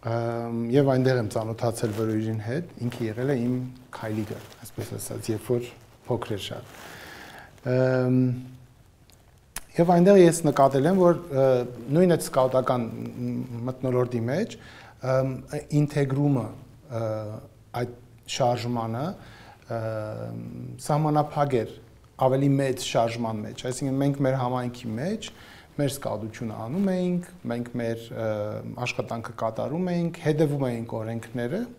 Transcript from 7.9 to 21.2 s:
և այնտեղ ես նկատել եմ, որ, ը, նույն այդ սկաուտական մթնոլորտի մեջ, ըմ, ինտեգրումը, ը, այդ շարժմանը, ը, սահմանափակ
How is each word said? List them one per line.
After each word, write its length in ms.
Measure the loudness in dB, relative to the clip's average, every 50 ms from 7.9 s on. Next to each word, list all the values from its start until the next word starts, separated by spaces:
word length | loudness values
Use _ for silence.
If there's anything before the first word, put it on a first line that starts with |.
| 4 2 2 4 4 4 4 2 0 -2 -6 -12 -16 -20 -20 -20 -20 _ _ _ _ _ -20 _ -20 -20 _ -20 -20 -20 _ _ _ -16 -16 -8 2
և 180 | 2 4 6
այնտեղ 300 | 8 8 8 10 10 10
ես 180 | 10 10 8 6 2
նկատել 440 | 2 4 6 6 6 6 4 4
եմ, 140 | 4 4 6 6
որ, 160 | 6 6 4
ը, 300 | 0 -2 2 4 4 6 6 4 2 -2 -6 -10 -6 0
նույն 260 | 4 4 6 6 6
այդ 140 | 4 2 0
սկաուտական 580 | 2 2 2 4 4 2 2 2 0 0 0 -4 -6 -8 -8 -8 -8 -6 -6 -4 -4 -4 -6 -6 -8 -6 -6
մթնոլորտի 600 | -6 -6 -4 -2 0 2 2 0 0 0 -2 -2
մեջ, 320 | 0 0 -2 -2 -4 -6 -16 -18 -20 -20 -20 -20 -20 -20 -8
ըմ, 340 | -2 0 2 2 2 0 -4 -6 -10 -10 -10 -10 -8 0 2
ինտեգրումը, 760 | 2 2 2 2 0 0 0 2 2 2 2 2 2 0
ը, 560 | -4 -8 -12 -18 -20 -20 -20 -18 -10 -8 -6 -4 -4 -4 -4 -6 -8 -10 -12 -14 -18 -20 -20 -20 -10 -6
այդ 260 | -6 -6 -6 -8 -14 -20 -20 -20 -20 -12
շարժմանը, 760 | -10 -2 0 2 2 2 0 -2 -4 -2 -2 -2 -4 -4 -4 -4
ը, 300 | -6 -6 -10 -14 -20 -20 -20 -20 -20 -20 -20 -12 -8 -6 -6 -4 -4 -6 -6 -6 -8 -8 -8 -8 -10 -10 -10 -10 -10 -10 -12 -12 -12 -12
սահմանափակ 760 | -14 -2 0 0 2 2 2 2 2